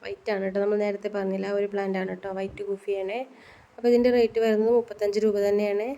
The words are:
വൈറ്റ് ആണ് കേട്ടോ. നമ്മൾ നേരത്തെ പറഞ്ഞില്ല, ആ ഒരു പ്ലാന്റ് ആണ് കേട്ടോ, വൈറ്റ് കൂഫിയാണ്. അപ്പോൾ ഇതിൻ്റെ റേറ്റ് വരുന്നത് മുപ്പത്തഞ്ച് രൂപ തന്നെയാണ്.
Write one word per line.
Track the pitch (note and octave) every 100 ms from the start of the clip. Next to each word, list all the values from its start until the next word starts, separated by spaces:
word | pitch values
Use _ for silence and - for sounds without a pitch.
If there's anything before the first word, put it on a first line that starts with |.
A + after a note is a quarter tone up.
വൈറ്റ് | G3 G3 -
ആണ് | G3+ F#3+
കേട്ടോ. | F#3+
നമ്മൾ | G3+ G#3 G#3
നേരത്തെ | G3+ G#3 G#3
പറഞ്ഞില്ല, | F#3+ F#3+ G3
ആ | G3+
ഒരു | G3+
പ്ലാന്റ് | G3+ G3 F#3+
ആണ് | F#3+
കേട്ടോ, | F#3 G3 F#3+
വൈറ്റ് | G3 - G3+
കൂഫിയാണ്. | G3 G3+ G3 F#3+ A3+ C4 - - - - -
അപ്പോൾ | A#3+
ഇതിൻ്റെ | A#3+ A#3+ B3
റേറ്റ് | A3+ A3+ A3+
വരുന്നത് | G#3+ A3 A#3+
മുപ്പത്തഞ്ച് | A3+ G#3 G#3 G#3 G#3+
രൂപ | G#3 G3+
തന്നെയാണ്. | G#3 G#3 G3+ A3+